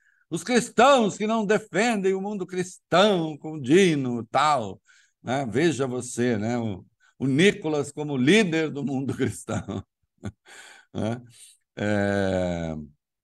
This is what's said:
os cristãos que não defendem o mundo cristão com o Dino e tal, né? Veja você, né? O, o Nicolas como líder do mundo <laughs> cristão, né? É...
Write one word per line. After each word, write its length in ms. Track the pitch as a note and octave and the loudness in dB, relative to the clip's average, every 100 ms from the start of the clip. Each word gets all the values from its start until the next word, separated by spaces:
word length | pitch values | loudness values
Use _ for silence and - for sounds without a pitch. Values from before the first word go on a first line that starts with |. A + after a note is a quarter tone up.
| _ _ - | _ _ -10
os 140 | E3+ | -8
cristãos 760 | - A#3+ - - C4 C4+ G#3 - | 0 0 2 6 6 8 4 -2
que 100 | G#3+ | -2
não 180 | A3+ G3+ | -2 0
defendem 680 | G#3+ - E3 A#3+ G#3+ F#3+ | 0 0 -2 0 0 0
o 80 | F#3+ | -2
mundo 240 | G3 G#3 F3+ | -4 -8 -8
cristão 920 | F#3 F3+ - - E3+ G#3+ F#3 D#3+ C#3+ | -6 -8 -10 0 4 4 2 -2 -6
com 160 | D#3 | -10
o 80 | D#3 | -6
Dino 600 | B2 F3+ F#3 D3 B2+ A#2+ | 4 6 6 4 -2 -4
e 40 | A2+ | -2
tal, 540 | C3 D3+ C#3 G2+ F#2+ _ _ _ _ | 0 2 0 -2 -10 _ _ _ _
né? 240 | - C3+ B2 | -6 -4 -2
Veja 360 | A2 E3+ B2 C3+ | 0 0 0 -4
você, 500 | B2+ B2 A#2 B2 G#2+ | -6 -8 -2 0 0
né? 200 | A2 A#2+ | -2 -4
O, 280 | A2 F#2 - _ _ - | -4 -8 -12 _ _ -6
o 80 | C3+ | -2
Nicolas 640 | C3+ G3 - D#3 D3+ C3+ | 2 2 2 -4 -4 -4
como 240 | - D3+ C3+ | -8 -6 0
líder 520 | C3 G#3+ F#3 D#3+ D3+ | 4 4 4 0 -2
do 140 | C#3 | -4
mundo 300 | C#3+ C3+ C3 | -6 -6 -6
<laughs> 20 | A#2+ | -4
cristão, 680 | C3 - - G#2+ - G2+ - _ _ _ - - _ - - - _ | -4 -6 -8 -8 -6 -10 -12 _ _ _ -16 -16 _ -20 -20 -20 _
né? 280 | G2+ G#2 A#2+ A#2+ - - _ _ - | -6 -6 -6 -12 -20 -20 _ _ -6
É... 1000 | G#2 G#2 G2+ G2+ F#2+ F#2 F2+ E2+ E2 D#2 D2+ _ _ _ | -2 0 0 0 0 -2 -2 -4 -6 -10 -14 _ _ _